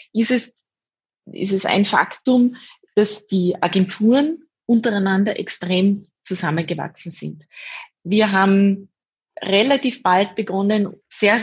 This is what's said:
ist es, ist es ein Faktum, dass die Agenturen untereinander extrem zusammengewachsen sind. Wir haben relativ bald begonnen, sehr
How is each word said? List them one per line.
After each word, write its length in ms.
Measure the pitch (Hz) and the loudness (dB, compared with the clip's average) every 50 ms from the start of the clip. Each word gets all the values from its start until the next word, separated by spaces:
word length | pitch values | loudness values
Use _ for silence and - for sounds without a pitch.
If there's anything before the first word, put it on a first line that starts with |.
| - _ _ | -20 _ _
ist 180 | 220 226 220 | -2 0 0
es, 360 | 254 240 - - _ _ _ _ _ _ _ _ _ _ _ _ _ _ _ | -2 -2 -4 -8 _ _ _ _ _ _ _ _ _ _ _ _ _ _ _
ist 260 | - - - - 196 | -20 -10 -8 -4 -4
es 140 | 196 190 - | -2 -2 -2
ein 200 | - - 196 202 | 0 0 0 0
Faktum, 720 | 202 220 - - - - - _ 262 254 254 240 247 - - - - - _ _ _ _ | 2 2 0 0 0 -6 -6 _ 2 2 4 2 2 -2 -6 -18 -20 -20 _ _ _ _
dass 320 | 208 214 208 - - _ | 0 0 0 -4 -14 _
die 280 | _ 196 190 180 180 180 - | _ -2 0 0 -2 -2 -2
Agenturen 840 | - 175 175 190 185 185 - - 214 220 247 277 285 311 330 - - _ _ _ _ | -4 -2 0 0 0 -2 -2 0 2 2 4 4 2 0 -4 -8 -12 _ _ _ _
untereinander 720 | - 240 226 226 240 208 202 190 196 190 190 202 214 - - | 0 0 0 2 0 -2 0 0 0 2 2 0 0 -2 -6
extrem 680 | 190 - - - - 175 185 180 190 202 202 202 - _ _ _ _ | -8 -10 -10 -10 -4 -2 0 2 2 2 0 0 -6 _ _ _ _
zusammengewachsen 880 | - 185 180 190 156 156 165 165 151 175 156 139 160 - - - 170 | -8 -6 -4 -2 -2 -2 -2 -4 -6 -6 -8 -8 -10 -12 -14 -16 -16
sind. 340 | 151 - 151 151 151 151 - _ _ - - - - - - _ _ _ _ | -14 -12 -12 -12 -12 -14 -20 _ _ -20 -20 -18 -18 -18 -20 _ _ _ _
Wir 280 | 175 196 214 214 202 | 0 2 2 2 4
haben 580 | 196 190 190 196 196 196 196 196 196 196 - _ _ _ _ _ _ _ _ _ _ - | 2 2 4 4 4 4 4 2 2 -2 -6 _ _ _ _ _ _ _ _ _ _ -12
relativ 640 | - 190 190 196 226 269 277 269 277 254 233 - - | -4 2 2 2 4 4 2 2 0 -4 -4 -2 0
bald 320 | 185 180 190 202 202 - | 2 2 2 2 0 -2
begonnen, 580 | - 208 - 180 190 202 202 214 214 202 196 - - _ _ | -6 -6 -4 -2 -2 0 0 2 0 0 -2 -6 -14 _ _
sehr 320 | - - 214 202 214 240 | -4 0 2 2 2 2